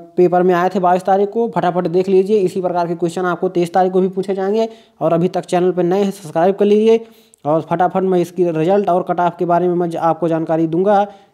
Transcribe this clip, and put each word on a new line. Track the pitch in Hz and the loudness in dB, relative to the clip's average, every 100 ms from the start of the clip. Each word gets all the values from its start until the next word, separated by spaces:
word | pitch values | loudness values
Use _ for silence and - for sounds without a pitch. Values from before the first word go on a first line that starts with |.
| - - | -4 2
पेपर | 180 180 | 2 4
में | 180 | 2
आए | 175 180 | 2 0
थे | 208 | 0
बाईस | 180 185 | 0 2
तारीख | 185 190 202 | 2 0 0
को, | 226 233 | -2 -4
फटाफट | - 175 175 175 | -2 -2 -2 0
देख | 180 185 | 0 2
लीजिए। | 190 196 214 | 2 2 2
इसी | 180 190 | 0 -2
प्रकार | 175 175 170 | -2 -2 -2
के | |
क्वेश्चन | 170 170 175 | -2 -4 -2
आपको | 180 165 185 | -4 -2 -2
तेईस | 180 175 | -2 0
तारीख | 190 185 | 2 2
को | 185 | 2
भी | 185 | 0
पूछे | 190 190 | -2 -6
जाएंगे। | 196 190 220 226 - _ - | -4 -2 -2 -2 -8 _ -6
और | 156 | -2
अभी | 165 180 | 0 0
तक | 175 | -4
चैनल | 165 180 180 | -2 0 0
पर | 175 | 0
नए | 175 190 | 0 0
हैं, | 202 | -2
सब्सक्राइब | 190 151 160 180 | -4 -6 0 0
कर | 196 | 2
लीजिए | 208 208 220 226 226 - _ _ | 2 4 4 2 -2 -20 _ _
और | 143 160 | -2 -2
फटाफट | - 170 180 185 | 0 0 0 0
मैं | 190 180 | 0 0
इसकी | 175 185 175 | 0 -2 -2
रिजल्ट | 160 160 202 196 | 0 0 0 0
और | - | -2
कट | 180 175 | -2 -2
ऑफ | 175 170 | -2 -2
के | |
बारे | 170 175 180 | 0 0 2
में | |
मैं | 175 175 | 0 -2
ज-, | 165 | -2
आपको | 165 160 170 | -2 0 -2
जानकारी | 160 165 160 165 | -2 -2 -2 0
दूंगा | 165 190 202 202 - _ | 0 2 2 0 -8 _